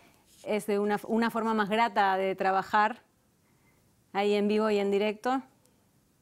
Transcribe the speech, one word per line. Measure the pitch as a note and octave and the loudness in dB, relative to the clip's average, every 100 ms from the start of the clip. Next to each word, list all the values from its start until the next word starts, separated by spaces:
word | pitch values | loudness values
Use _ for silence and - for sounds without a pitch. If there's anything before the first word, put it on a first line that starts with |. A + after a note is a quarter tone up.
| _ _ _ - | _ _ _ -14
es | - G#3 G#3 | -6 -4 -2
de | G3+ | -2
una, | G#3 G#3 | 0 -2
una | - A3+ A#3 | -2 -2 0
forma | A3+ A3+ | -2 -2
más | A3 G3+ | -2 0
grata | A3 A#3 G#3+ G3 F#3+ | 0 0 2 2 2
de | F#3+ | -2
trabajar | F#3+ F#3+ F#3+ F#3 G#3+ G#3+ A#3+ _ _ _ _ _ _ _ _ _ _ _ | -2 0 0 0 2 2 -2 _ _ _ _ _ _ _ _ _ _ _
ahí | F#3+ G#3 | -2 2
en | G#3 G#3 | 2 2
vivo | G#3+ A3 | 2 2
y | G#3 | 0
en | G3+ | 2
directo. | G3+ G#3+ G#3+ B3 C4 B3+ _ _ _ _ _ _ _ | 0 0 -2 -4 -4 -6 _ _ _ _ _ _ _